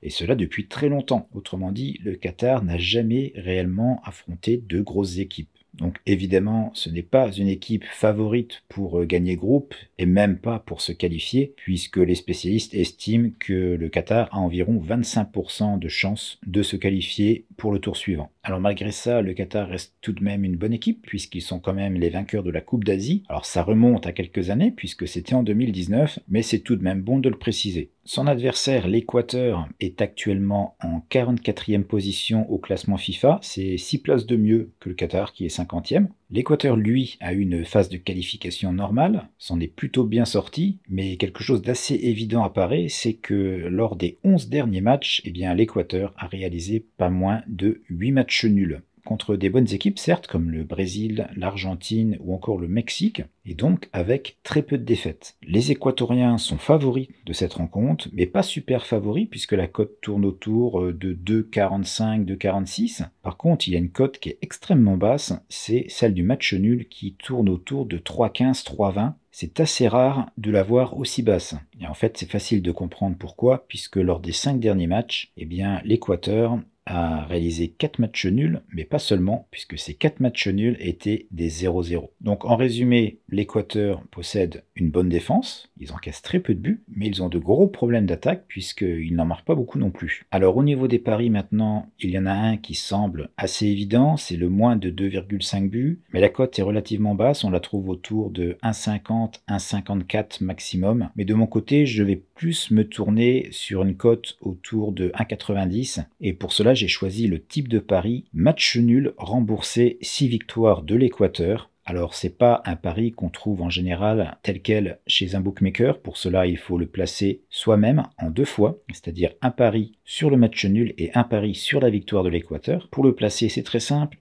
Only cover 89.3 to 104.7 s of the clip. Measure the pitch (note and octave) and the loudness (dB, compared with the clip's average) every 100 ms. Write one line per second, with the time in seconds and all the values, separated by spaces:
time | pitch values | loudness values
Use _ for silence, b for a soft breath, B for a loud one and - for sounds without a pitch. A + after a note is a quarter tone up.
89.3 | E2+ - D#3+ A#2+ - G2+ - - - - | -2 0 0 0 -2 -2 -2 -6 -8 -2
90.3 | F#2+ F#2 G#2 D3 C3+ C3 A#2 A#2 G#2+ A#2+ | 4 4 6 4 2 2 2 2 2 2
91.3 | G#2 F#2 G#2+ A2 G#2+ - - F#2 F#2+ F#2+ | 2 2 0 2 0 -6 -8 -4 -2 0
92.3 | G2 A2 G#2+ - D#2+ - G2+ G#2 D#2+ D2 | 0 0 0 -4 -10 -4 -2 -2 -4 -10
93.3 | - F#2 - G#2 G2+ G2+ A2+ C#3+ D#3 - | -6 -6 -2 0 0 2 4 4 2 -2
94.3 | F2 F2+ F#2+ A#2+ A2+ F#2 F2 G2 F#2+ F#2+ | -2 0 2 4 2 -2 -2 -2 -2 -4
95.3 | G2+ - G2+ G2 A2 C#3 F3 _ - G2+ | -6 -4 -2 -2 -2 -4 -4 _ 2 2
96.3 | - C3 - G2 G#2 G#2 G#2 G#2 G2 A#2+ | 4 -2 0 -2 -2 -2 -2 0 2 2
97.3 | C#3+ G#2 F2+ - G#2 F#2+ F2+ - G#2+ G#2 | 2 0 -2 -2 -6 -4 -6 -4 -4 -4
98.3 | F2+ F2 - A2+ G#2+ - G#2 - A2+ A2+ | -4 -4 -2 -4 -4 -2 -4 -2 -2 -2
99.3 | - - G2+ - G2+ F#2+ G2+ F2+ G#2+ G#2+ | -6 -6 -6 -2 -4 -2 -4 -2 -2 -4
100.3 | - F#2+ F#2 - F#2 F#2+ A#2+ F#2 - G2 | -4 -6 -6 -6 -2 2 0 -2 -4 0
101.3 | A2 A2+ A2+ G#2+ C#3+ C#3+ G#2+ G2+ F2+ - | 2 2 0 2 2 4 2 2 0 -4
102.3 | - E3 D#3+ - G#2+ G#2+ - G2+ G#2+ A#2+ | -6 -4 -2 2 2 2 0 0 4 4
103.3 | B2+ - - - G2 F#2+ F#2+ A#2+ A#2 - | 4 0 -10 -6 0 0 4 4 4 0
104.3 | - G2 F#2 - | -10 -10 -10 -6